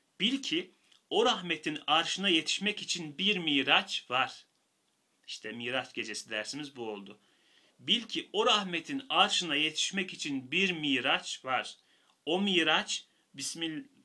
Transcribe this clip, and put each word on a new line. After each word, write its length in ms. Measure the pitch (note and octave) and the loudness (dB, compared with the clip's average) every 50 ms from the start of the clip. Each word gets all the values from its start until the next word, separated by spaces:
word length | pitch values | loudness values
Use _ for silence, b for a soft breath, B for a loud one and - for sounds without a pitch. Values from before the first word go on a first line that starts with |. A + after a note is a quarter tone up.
| b b _ - | b b _ -2
bil 220 | F#3 A3+ C4+ C4+ | 0 0 0 0
ki 300 | - - D#3 E3 F3 - b b b b b b b - | -2 -2 -2 -2 -4 -4 b b b b b b b -2
o 160 | - F#3+ A#3 | 2 2 4
rahmetin 540 | A#3 - - F3 F3 E3 D#3 - D#3+ D3+ D3 - - | 4 2 0 -2 -4 -4 -2 -2 -4 -6 -4 0 2
arşına 420 | D3+ D#3+ E3+ - - - F#3+ G3+ | 4 4 4 2 -2 0 2 4
yetişmek 520 | F3 D#3+ D3+ - - - G3 G#3 G#3 - | 4 4 2 2 -2 0 0 -2 -2 -2
için 360 | E3 - - F3 E3+ D3+ C#3+ - | -4 -4 -4 -4 -4 -6 -4 -2
bir 200 | F#3 G3+ G#3+ F#3 | 2 2 2 2
miraç 680 | E3+ D#3+ C#3+ C#3 C3 C3+ D3+ F3+ G3 - - - - - | 2 2 2 2 4 4 4 4 4 0 -6 -8 -4 -2
var. 360 | B2 B2+ B2 A#2+ - - - _ _ _ _ _ _ _ _ _ _ _ _ _ _ _ _ - | 0 0 0 0 -2 -12 -20 _ _ _ _ _ _ _ _ _ _ _ _ _ _ _ _ -14
İşte 240 | - - - A2+ | -14 -10 -10 -10
Miraç 420 | A2 A#2 A#2 A#2+ B2+ C3 B2 - - | -8 -6 -6 -4 -2 -2 -4 -4 -6
gecesi 360 | B2 A2 A2 G#2+ - - A2+ | -8 -8 -6 -6 -8 -8 -6
dersimiz 460 | A2+ G#2+ G#2+ - C3 C#3+ D3+ C#3 B2+ | -6 -6 -6 -6 -8 -8 -10 -10 -10
bu 140 | B2+ A#2 A2 | -8 -8 -6
oldu. 300 | G#2+ G2+ G2 G2 G2+ - b b b b b b b b b b b b | -8 -8 -10 -14 -18 -20 b b b b b b b b b b b b
Bil 220 | B2 C3 G3+ A#3 | 0 0 0 0
ki 280 | A3+ - - D#3+ C#3 - - | 0 -2 -6 -6 -6 -4 0
o 120 | F#3+ A3 | 2 4
rahmetin 580 | B3 A3 G#3 G3 F#3 F3 E3 D#3 - C#3+ C3+ C3+ - | 4 4 4 2 0 -4 -6 -4 -4 -6 -6 -4 0
arşına 460 | D3+ E3+ F#3+ G#3 F#3+ - F3+ E3 C#3+ | 4 4 4 6 4 0 0 0 0
yetişmek 580 | C#3+ D3+ D#3 D#3 - - - - G3 F#3 F#3 - | 0 0 0 0 -2 -4 -2 -2 -4 -4 -4 -6
için 380 | - - D#3 C#3+ C3+ B2+ B2 | -8 -6 -4 -4 -4 -4 -2
bir 200 | C#3+ F3 G3 F#3+ | 0 2 2 2
miraç 760 | F3+ D#3+ D3+ D3 C3+ B2+ A#2+ C3+ D#3 F3+ - - - - - | 0 0 0 0 2 2 2 2 0 0 -2 -6 -10 -8 -4
var. 300 | C3 B2 A2+ G#2+ - - - b b b b b b b b b | -2 -2 -2 -2 -4 -10 -16 b b b b b b b b b
O 160 | C#3+ D#3+ F#3 | 0 0 2
miraç 640 | G3+ G3+ F#3+ E3+ D#3+ D#3 D#3 F3+ G#3 - - - - b b b b b b | 2 4 4 4 4 4 4 2 2 0 -4 -6 -6 b b b b b b
Bismil-, 500 | C#3 C3+ - - D#3+ E3 E3 D#3 D3 C3+ - _ _ | -8 -8 -8 -6 -4 -6 -6 -6 -6 -10 -12 _ _